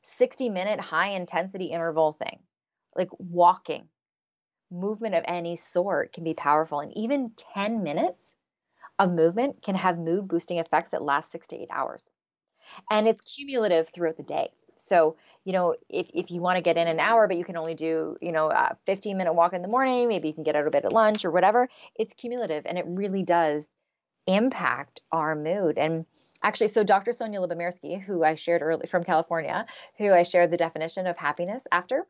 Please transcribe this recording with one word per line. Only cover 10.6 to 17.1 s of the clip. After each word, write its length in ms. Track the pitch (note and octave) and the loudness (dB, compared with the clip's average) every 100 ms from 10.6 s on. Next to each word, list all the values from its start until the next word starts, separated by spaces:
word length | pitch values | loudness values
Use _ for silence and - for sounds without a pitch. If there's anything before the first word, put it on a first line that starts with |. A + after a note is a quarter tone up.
| E3 D3+ D3+ | 0 -2 0
that 140 | - | -6
last 280 | C#3+ C#3+ D#3+ | 0 -2 -2
six 160 | - - | -16 -14
to 80 | - | -14
eight 140 | - | -10
hours. 380 | - C3+ - - _ _ _ _ _ - - - | -6 -6 -8 -20 _ _ _ _ _ -20 -20 0
And 160 | G#3+ A3 | 2 4
it's 140 | A3 | 2
cumulative 680 | - - C#4 C4 G#3+ E3 E3 | -4 -18 -6 -2 2 2 2
throughout 280 | - E3 D#3+ | -2 -4 -4
the 60 | |
day. 260 | C#3+ D3+ C#3+ _ _ _ | -6 -4 -4 _ _ _
So, 380 | - F#3 D#3 D#3+ _ _ | 2 6 6 2 _ _
you 100 | - | -4
know, 220 | F#3 F3 E3 _ | 0 0 -2 _
if, 200 | E3 F3 | -6 -4
if 180 | E3 F3+ | -6 -6
you 100 | F3 | -4
wanna 200 | F3 F3+ | 0 2
get 160 | E3+ E3 | 2 2
in 100 | E3+ | 2
an 120 | D#3+ | 2
hour, 280 | F3 | 4